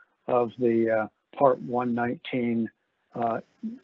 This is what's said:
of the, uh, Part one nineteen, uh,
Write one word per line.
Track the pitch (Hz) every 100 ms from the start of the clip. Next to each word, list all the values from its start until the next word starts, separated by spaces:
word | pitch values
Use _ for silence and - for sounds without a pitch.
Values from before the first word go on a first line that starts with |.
| _ _ -
of | 123 117 123
the, | 123 113 113
uh, | 110 107 _ _ -
Part | 143 127
one | 147 123 123
nineteen, | 117 120 127 - 131 120 113 110 _ _ _ _
uh, | 123 117 113 - _ 220 247